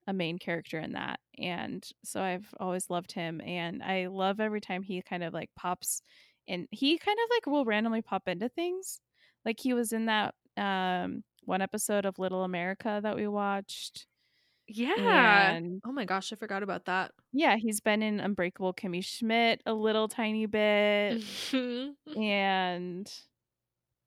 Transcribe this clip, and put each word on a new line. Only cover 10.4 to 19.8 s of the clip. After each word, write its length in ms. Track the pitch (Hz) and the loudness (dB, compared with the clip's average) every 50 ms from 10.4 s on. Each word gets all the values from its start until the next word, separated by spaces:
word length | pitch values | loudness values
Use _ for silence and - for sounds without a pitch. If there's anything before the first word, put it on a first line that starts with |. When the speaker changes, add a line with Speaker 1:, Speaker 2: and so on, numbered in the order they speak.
| _ _ - - | _ _ -6 -4
Speaker 1:
um, 680 | 208 196 196 190 185 185 180 180 180 185 - 214 - _ _ _ - | -2 0 0 0 2 0 0 0 -2 -4 -6 -8 -10 _ _ _ -6
one 180 | - 185 190 190 | -2 -2 0 0
episode 420 | 190 - 214 - - 208 202 196 | -2 -2 -2 -2 0 0 2 2
of 120 | 196 185 - | 0 -2 -2
Little 260 | 190 185 185 185 185 | -2 -2 0 0 -2
America 560 | 180 180 175 175 185 190 - - 226 208 208 208 | -2 -2 -2 -2 -4 -4 -4 -4 -4 -2 -2 -2
that 140 | 214 208 | -2 -2
we 100 | - 214 208 | 0 -2 -2
watched. 760 | 208 208 202 202 196 196 196 - - - - - - - - _ _ _ _ _ _ _ _ _ _ _ _ - | 0 0 0 0 0 -2 -4 -8 -10 -12 -12 -12 -12 -14 -18 _ _ _ _ _ _ _ _ _ _ _ _ -10
Speaker 2:
Yeah. 880 | 208 214 240 269 370 466 480 480 392 302 247 220 208 202 196 190 165 165 | -4 -2 0 0 2 2 4 6 8 8 10 10 10 8 8 6 4 0
Speaker 1:
And 240 | 170 175 180 190 - | -2 -6 -6 -8 -8
Speaker 2:
Oh 80 | 226 269 | -6 -4
my 120 | 285 220 | -4 -2
gosh, 280 | 180 190 190 185 - 220 | -2 -2 -2 -4 -6 -10
I 40 | |
forgot 260 | 202 226 208 202 196 202 | -8 -8 -6 -4 -4 -4
about 240 | 196 175 185 - | -4 -4 -4 -4
that. 260 | - 180 190 185 - - _ _ _ - | -2 -2 -2 -2 -4 -8 _ _ _ 0
Speaker 1:
Yeah, 240 | 269 339 277 202 | 2 4 4 4
he's 240 | 226 214 233 214 208 | 4 2 0 -2 0
been 220 | - 220 208 214 220 | 2 2 2 2 2
in 180 | 214 208 202 | 0 0 0
Unbreakable 540 | - 196 208 - 175 175 - - 196 185 180 | 0 -2 0 0 -2 -2 -2 -2 -2 -2 -2
Kimmy 300 | - - 185 170 175 185 | -2 -4 -4 -4 -4 -4
Schmidt 580 | - - - 233 220 226 233 233 226 226 - - | -6 -6 -4 0 2 4 4 4 4 2 0 0
a 80 | - 226 | -2 -2
little 340 | 220 | 2